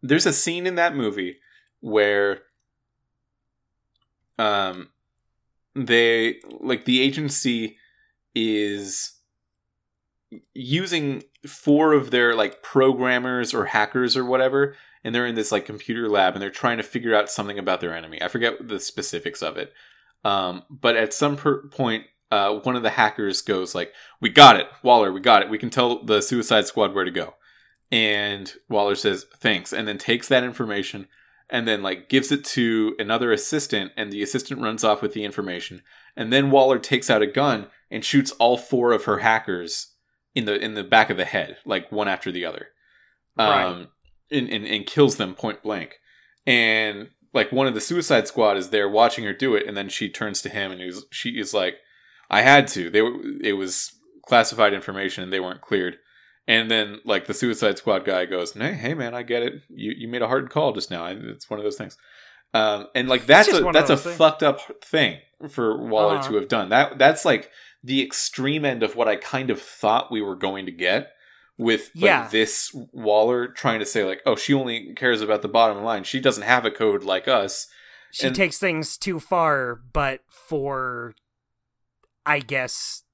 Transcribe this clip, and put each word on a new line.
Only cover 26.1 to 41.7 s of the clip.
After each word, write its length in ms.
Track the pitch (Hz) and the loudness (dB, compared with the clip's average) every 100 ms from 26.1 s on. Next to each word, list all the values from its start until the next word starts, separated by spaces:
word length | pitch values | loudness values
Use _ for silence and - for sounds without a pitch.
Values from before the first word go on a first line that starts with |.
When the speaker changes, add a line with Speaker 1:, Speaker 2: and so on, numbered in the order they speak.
| 107 | 2
Speaker 1:
Suicide 460 | 104 123 107 113 98 | 2 -2 2 2 2
Squad 260 | - 101 | 0 0
where 120 | 98 90 | 0 -4
to 40 | |
go." 240 | 90 80 - _ _ _ _ _ | -4 -8 -12 _ _ _ _ _
And 640 | 117 110 104 104 101 95 - _ | 0 2 0 -2 -6 -12 -18 _
Waller 260 | 110 101 101 | 0 2 2
says, 300 | 107 95 - _ | 0 -2 -8 _
"Thanks," 360 | 117 101 - | -2 -2 -4
and 140 | - 107 | -6 -6
then 100 | 101 | -8
takes 300 | - 120 - | -2 -2 2
that 160 | 131 | 2
information, 640 | 123 120 113 101 92 104 95 _ _ _ _ | 2 -6 -6 -6 -8 -10 -18 _ _ _ _
and 180 | 123 113 | -6 -2
then, 140 | 107 | -2
like, 280 | 98 95 - | -2 -6 0
gives 220 | 135 135 | 0 2
it 120 | 143 139 | -4 -4
to 500 | - 117 113 107 - | -2 0 2 0 -2
another 320 | 104 113 120 | -4 -2 0
assistant, 600 | 107 - - - 107 95 - | 0 0 -4 -2 -4 -4 -8
and 140 | 104 | -10
the 100 | 101 | -6
assistant 380 | 101 127 - 135 | -4 -4 -6 -8
runs 220 | 117 110 | -6 -2
off 180 | 113 104 | 0 0
with 120 | 107 | -2
the 100 | 107 | -6
information. 580 | 104 98 98 90 - 90 _ _ _ - | -8 -8 -8 -8 -12 -16 _ _ _ -12
And 160 | 110 | 0
then 180 | 131 139 | 2 4
Waller 280 | 139 131 127 | 6 6 2
takes 300 | - 135 - | 0 -2 2
out 120 | 113 | 2
a 60 | 104 | 2
gun 400 | 113 143 113 98 _ _ | 0 0 -2 -6 _ _
and 140 | 110 - | -10 0
shoots 260 | 139 135 | 0 0
all 240 | - 117 120 | 0 2 2
four 340 | - 131 120 | -2 0 2
of 140 | 113 - | 0 0
her 140 | 101 | 0
hackers 760 | 113 110 - 92 82 - - _ _ _ _ - | 2 0 -2 -8 -8 -10 -12 _ _ _ _ -6
in 100 | 110 | -2
the, 140 | 104 | -2
in 160 | 113 107 | -4 -8
the 80 | |
back 260 | 95 113 110 | 4 4 4
of 80 | 92 | 0
the 80 | 90 | -2
head, 320 | 98 76 87 | -2 -4 -10
like, 260 | - | -6